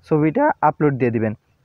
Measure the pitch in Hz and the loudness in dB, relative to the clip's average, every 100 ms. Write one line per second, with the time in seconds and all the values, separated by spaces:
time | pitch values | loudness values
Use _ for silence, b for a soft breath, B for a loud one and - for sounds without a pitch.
0 | - 156 156 156 294 - 151 - 151 131 | -4 0 0 0 -2 0 -2 0 0 0
1 | 123 113 110 101 _ _ | -2 -2 -4 -6 _ _